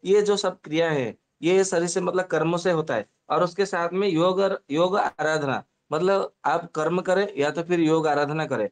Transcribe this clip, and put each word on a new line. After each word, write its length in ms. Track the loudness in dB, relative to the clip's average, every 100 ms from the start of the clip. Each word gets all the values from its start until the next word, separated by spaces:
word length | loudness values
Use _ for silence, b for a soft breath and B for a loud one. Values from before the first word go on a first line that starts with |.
| 4
ये 160 | 2
जो 160 | 4 0
सब 240 | 0 -6
क्रिया 280 | -6 0 0
है, 260 | 0 -2 -6 _ _
ये 220 | 2 2
शरीर 240 | 2 0 0
से 140 | -2
मतलब 240 | -2 -2 -2
कर्मों 320 | 0 0 0
से 140 | 0
होता 240 | 0 0 -4
है, 100 | -6 _ _
और 140 | 0
उसके 220 | 0 0 -2
साथ 240 | -2 -2
में 140 | -2 0
योग 320 | 2 2 2
और, 240 | 0 -2 _
योग 260 | 0 0 0
आराधना, 680 | -2 -2 -2 -2 -2 -4 -6 _ _
मतलब 420 | -2 2 0 0 _ -2
आप 260 | -2 -4
कर्म 300 | -4 -2 -2
करें 320 | 0 0 0 0
या 140 | -2
तो 120 | -2
फिर 160 | -2 2
योग 280 | 4 2 2
आराधना 380 | 0 0 -2 -4
करें 240 | -4 -4